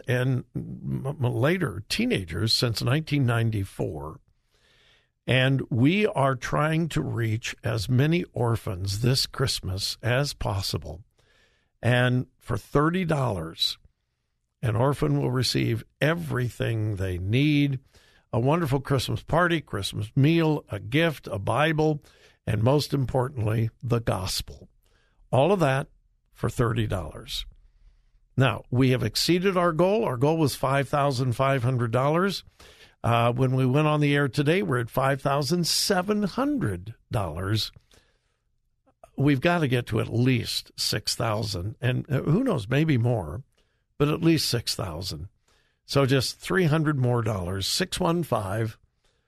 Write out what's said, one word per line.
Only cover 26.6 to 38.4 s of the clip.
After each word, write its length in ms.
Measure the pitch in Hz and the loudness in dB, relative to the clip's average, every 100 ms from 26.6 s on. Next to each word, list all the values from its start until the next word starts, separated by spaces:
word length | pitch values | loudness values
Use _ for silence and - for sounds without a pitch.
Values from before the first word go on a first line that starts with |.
| 120 117 104 | 0 0 -2
dollars. 580 | 95 80 - - - - - _ _ - _ _ _ _ - | -4 -6 -12 -10 -10 -10 -18 _ _ -20 _ _ _ _ 0
Now, 280 | 131 101 - | 0 0 -4
we 180 | 120 131 | 2 2
have 140 | 127 | 2
exceeded 520 | 110 - - 175 196 185 | -2 -2 0 2 2 2
our 160 | 175 | 0
goal. 320 | 160 180 214 | 2 2 2
Our 120 | 208 123 | 0 2
goal 220 | 143 165 | 2 4
was 180 | 143 - | 2 0
five 320 | 131 139 135 | 0 0 0
thousand 460 | 147 139 123 131 | 0 0 0 -2
five 280 | 117 135 135 | 2 2 2
hundred 300 | 120 127 117 | 0 0 0
dollars. 500 | 123 139 160 196 - - _ - - - _ | 0 2 2 0 -4 -12 _ -20 -20 -20 _
Uh, 280 | - 117 117 | 0 2 2
when 240 | 123 131 131 | 2 0 2
we 100 | 131 | 2
went 220 | 135 151 | 4 2
on 100 | 151 | 4
the 160 | 147 | 4
air 140 | 143 143 | 2 2
today, 340 | 147 143 180 | 2 2 2
we're 160 | 196 123 | 0 -2
at 100 | 120 | -2
five 320 | - 135 139 | 0 0 0
thousand 460 | 147 143 135 180 160 | 0 0 0 0 0
seven 560 | - - 185 185 208 | 0 2 0 2 0
hundred 720 | 208 - 277 294 117 90 95 - _ | -2 -2 -2 0 -2 -4 -10 -18 _
dollars. 600 | 117 90 78 95 110 - - _ _ _ _ _ _ | -4 -4 -4 -2 -2 -2 -10 _ _ _ _ _ _